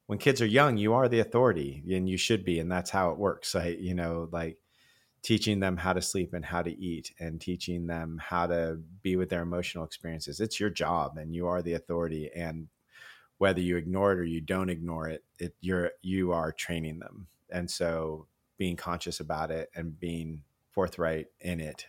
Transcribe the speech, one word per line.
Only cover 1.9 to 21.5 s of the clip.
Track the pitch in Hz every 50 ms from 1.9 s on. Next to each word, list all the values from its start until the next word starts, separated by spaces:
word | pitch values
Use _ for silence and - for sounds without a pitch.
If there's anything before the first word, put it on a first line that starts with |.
and | 92 92 92 92
you | 92
should | 87 - - 113 101 92
be, | 95 85 82
and | 80 87
that's | 90 90 90 -
how | - 98 92 85
it | 76 85
works. | 101 92 - - - - -
I, | 90 82 87 85 -
you | 92 90 90
know, | 87 85 85 85 82 82 82
like, | 87 85 82 82 - _ _ _ _ _ _ _ _ _ _ _ _ _
teaching | - - 113 104 - 110 104 98
them | 98 95 92
how | 85 90 92
to | 90 92
sleep | - - - 98 90 80
and | - 85 78
how | - 90 87
to | 82 85
eat | 80 - 95 87 82 78 - - _ -
and | 85 82 80 80
teaching | - 92 90 85 - 90 87 87 85
them | 85 85 82 82 82 82 82 -
how | - 90 87 87
to | 87 87 85 82 82 80 80 80 80 92 95
be | - 95 92
with | 92 92 -
their | 92 85
emotional | 85 87 87 90 90 - - 85 80
experiences. | 76 - - - 85 82 78 - 73 73 90
It's | 110 110 - -
your | 104 104
job, | 82 - 76 80 87 82 73 67 73 78
and | 76 80 82
you | 85 87
are | 87 90 90
the | 82 85 85
authority. | 82 - - 85 85 85 80 80 78 76 73 -
And | 85 85 80 80 80 80 - _ _ _ _ _ - - - - - _ _ _
whether | - 98 98 92 90
you | 90 90 87
ignore | 87 80 87 92 95 101 101
it | 95 90
or | 87
you | 82 82 82
don't | 76 76 95 95 92 92
ignore | 87 80 85 85 80 80 80 80
it, | 78 76 _ _ _ -
it, | 87 85 - _
you're, | - 92 95 87 87 85 - _
you | - 92 95 95 92 87
are | 85 82 80 80
training | - - - - 85 82 80 78 78 82
them. | - - - 101 90 - _ _ _ -
And | 90 90 87 85
so | - - 90 85 82 82 80 80 78 80 76 _ _ _ _ _ _
being | - 95 90 87
conscious | - - 87 85 80 - 85 - -
about | 78 78 78 76 80 78
it | 80 80 - - -
and | 85 82 82 76 -
being | 87 85 85 82 80 80 80 76 - _ _ _ _ _
forthright | - 98 92 85 - - 85 80 80 78 78 - _ _
in | - 90